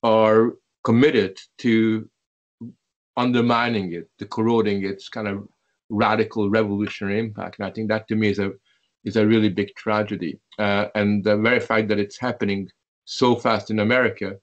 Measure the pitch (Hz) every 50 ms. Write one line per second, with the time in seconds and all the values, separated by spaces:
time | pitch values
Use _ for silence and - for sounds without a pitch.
0 | - 113 110 110 110 110 110 110 113 117 113 - _ _ _ _ _ - 117 117
1 | 131 151 143 117 101 92 - - - _ _ _ - 120 113 113 110 110 110 110
2 | 110 - _ _ _ _ _ _ _ _ _ _ 117 120 123 _ _ _ _ _
3 | _ _ _ - 123 127 123 120 117 120 120 117 117 120 120 107 98 90 85 85
4 | - _ _ _ 107 104 - - 110 113 117 113 107 104 101 98 98 98 98 95
5 | - - - 120 110 104 98 98 98 - _ _ _ _ _ _ _ _ 113 101
6 | 113 104 107 110 110 110 - 117 104 101 101 113 110 101 101 101 107 98 - -
7 | 104 98 101 107 113 113 104 107 92 87 - - 101 95 - - 110 104 110 110
8 | 110 _ 113 107 110 104 98 95 101 98 95 - _ _ _ _ _ _ _ _
9 | _ 117 98 110 107 104 113 113 107 107 90 95 101 98 - - - 110 107 107
10 | 107 104 107 90 90 80 - - _ _ - - 107 101 101 101 104 - - 107
11 | 104 104 104 104 92 104 104 104 107 113 123 120 117 - 113 110 110 104 107 101
12 | 104 101 - - 123 127 117 - 113 101 98 98 95 92 _ _ _ _ _ _
13 | _ - - - 131 123 120 117 - 123 113 104 - - 110 104 104 107 120 127
14 | 127 113 - - 104 95 95 98